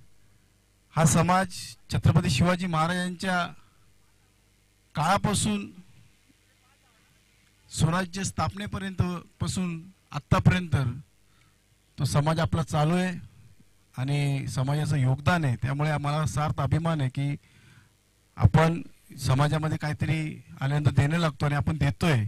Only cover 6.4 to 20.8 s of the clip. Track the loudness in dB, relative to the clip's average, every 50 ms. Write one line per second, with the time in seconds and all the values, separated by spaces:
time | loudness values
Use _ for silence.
6.4 | _ _ _ _ _ _ _ _ _ _ _ _ _ _ _ _ _ _ _ _
7.4 | _ _ _ _ _ _ -2 0 0 2 2 0 -4 -4 -6 -6 -6 -6 -4 -4
8.4 | -4 -4 -4 -6 -10 -10 -8 -8 -8 -10 -4 -4 -4 -4 -4 -8 -10 -14 _ _
9.4 | -8 -6 -4 -4 -4 -4 -4 -8 -10 -16 -20 _ _ _ -12 -12 -2 _ 0 4
10.4 | 6 4 4 4 0 0 0 0 0 0 -4 -6 -12 -18 _ _ _ _ _ _
11.4 | _ _ _ _ _ _ _ _ _ _ _ -4 -4 0 2 2 2 2 2 0
12.4 | 0 0 0 -2 -2 -2 0 0 2 2 2 2 0 -2 -4 -8 -12 -16 -20 -20
13.4 | -20 -20 -20 -20 -20 _ _ _ _ _ _ -8 -4 -2 0 0 0 0 -2 -2
14.4 | -4 -4 -4 -4 -2 -2 0 -2 0 0 0 2 2 2 2 2 2 2 2 2
15.4 | 2 0 0 -2 -2 -2 -2 0 0 0 0 -2 -2 -2 -2 -2 -2 -2 -2 -2
16.4 | -2 -2 -2 -2 -2 0 0 0 0 0 -2 0 -2 -4 -2 -2 -4 -4 -4 -6
17.4 | -10 _ _ -20 -20 -20 -20 -20 _ _ _ _ _ _ _ _ _ _ _ 2
18.4 | 4 4 6 6 4 4 2 0 -6 -10 -16 _ _ -20 -16 -8 0 0 2 4
19.4 | 4 2 2 0 0 -2 -2 -2 -4 -4 -4 -4 -2 0 0 -2 -2 -4 -8 -12
20.4 | -16 -20 -10 -6 -4 0 0 2